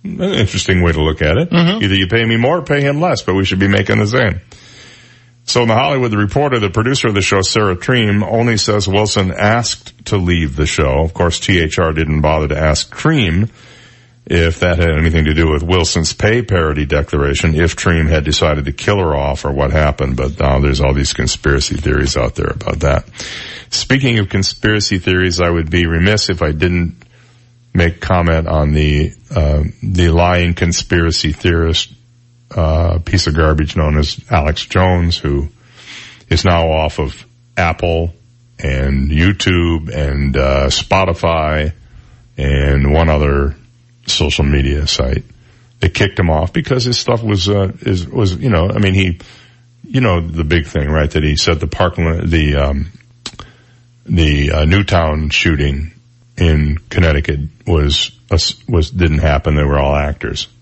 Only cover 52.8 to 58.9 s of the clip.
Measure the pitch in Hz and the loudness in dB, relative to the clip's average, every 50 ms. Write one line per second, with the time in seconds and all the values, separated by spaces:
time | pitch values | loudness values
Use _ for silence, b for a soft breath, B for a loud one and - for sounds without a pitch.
52.8 | 69 78 - - - _ _ _ _ - - B B B B B B B B B | -4 -6 -10 -20 -20 _ _ _ _ -18 -16 B B B B B B B B B
53.8 | B B B _ _ - - 87 80 76 73 71 71 71 76 78 76 78 90 101 | B B B _ _ -2 2 2 4 4 2 2 2 0 2 2 2 4 4 2
54.8 | 101 - 101 87 82 78 76 78 78 76 76 - - 82 80 69 71 71 69 67 | 2 2 2 2 2 0 0 -2 -2 -2 -2 0 0 0 0 2 0 -2 -2 -4
55.8 | 78 82 - - _ _ _ _ _ _ _ - 87 82 78 76 76 73 73 76 | -6 -8 -12 -18 _ _ _ _ _ _ _ 0 2 2 4 2 2 0 -2 -4
56.8 | - - - - 87 82 76 73 73 - 73 73 71 76 - - - - 87 76 | -6 -4 0 2 2 2 2 0 0 -2 -4 -4 -4 -8 -10 -10 -4 0 0 2
57.8 | 73 73 71 - - - - - _ - - 78 - - - - - - 120 110 | 2 2 0 -2 -4 -6 -8 -18 _ -2 -2 0 0 -2 -6 -8 -6 -2 0 0
58.8 | - - | 0 0